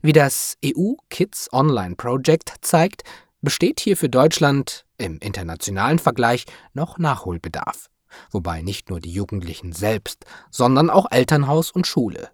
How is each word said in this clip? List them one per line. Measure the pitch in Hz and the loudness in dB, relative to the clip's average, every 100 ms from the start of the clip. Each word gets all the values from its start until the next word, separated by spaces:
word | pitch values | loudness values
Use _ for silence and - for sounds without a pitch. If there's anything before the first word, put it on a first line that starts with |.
Wie | 156 | 6
das | 151 139 - - - | 6 6 0 -6 -6
E | 139 - | -4 -2
U | 196 294 _ | -2 -2 _
Kids | - 190 - - | -4 -4 -4 -4
Online | 127 151 123 90 90 | 2 2 2 -2 -6
Project | 120 131 131 160 - - | -4 0 2 2 0 -10
zeigt, | - 160 185 - - - _ _ | 0 2 2 -2 -20 -20 _ _
besteht | 143 - 202 - | -4 0 0 0
hier | - 190 | 0 0
für | 143 | 2
Deutschland | 127 147 - 143 139 - - _ _ | 4 4 4 2 2 -2 -10 _ _
im | - 78 | -8 -8
internationalen | 104 98 87 82 - 95 113 165 | -10 -8 -8 -8 -6 0 2 2
Vergleich | - 123 120 123 - - _ | 2 2 2 2 -2 -20 _
noch | 135 165 - | -8 -8 -2
Nachholbedarf, | 160 127 - 85 82 78 - - - _ _ - - | -2 -2 -6 -8 -8 -8 -8 -10 -16 _ _ -20 -8
wobei | 101 85 80 | -6 -6 -6
nicht | 85 95 - | -6 -8 -8
nur | 87 | -10
die | 82 | -8
Jugendlichen | 87 98 101 85 80 87 | -8 -6 -6 -8 -12 -12
selbst, | 82 104 110 - - - - _ | -4 -2 -2 -6 -16 -20 -20 _
sondern | - 127 131 160 | 0 2 4 4
auch | 190 185 | 2 4
Elternhaus | 123 127 151 139 156 165 | 2 4 2 2 0 0
und | 185 180 | -2 -2
Schule | - 113 - - | -2 -2 -6 -14